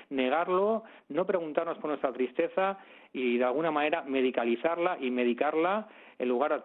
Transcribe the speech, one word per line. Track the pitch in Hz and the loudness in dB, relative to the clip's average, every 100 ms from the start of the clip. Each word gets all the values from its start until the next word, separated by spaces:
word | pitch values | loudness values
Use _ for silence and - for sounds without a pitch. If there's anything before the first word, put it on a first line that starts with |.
| - | -8
negarlo, | 135 127 151 175 185 202 220 226 - _ | -2 0 0 2 2 2 0 -4 -20 _
no | 147 185 | -4 0
preguntarnos | 190 165 147 170 151 | -2 0 -2 -2 -4
por | 156 | -4
nuestra | 143 143 | -2 -2
tristeza | 120 190 - 165 - 190 196 - - - | 0 -2 0 0 2 0 -2 -12 -20 -12
y | - 127 120 | -2 0 2
de | |
alguna | 123 127 165 | 2 2 0
manera | 151 151 165 | 0 0 -2
medicalizarla | 156 135 131 123 120 117 160 170 175 170 | -2 0 2 2 0 0 0 0 0 0
y | 131 | -2
medicarla | 123 123 120 143 156 175 208 214 - - - | 0 0 2 0 2 2 0 -4 -18 -20 -6
en | 123 | -2
lugar | 123 147 151 | 0 2 0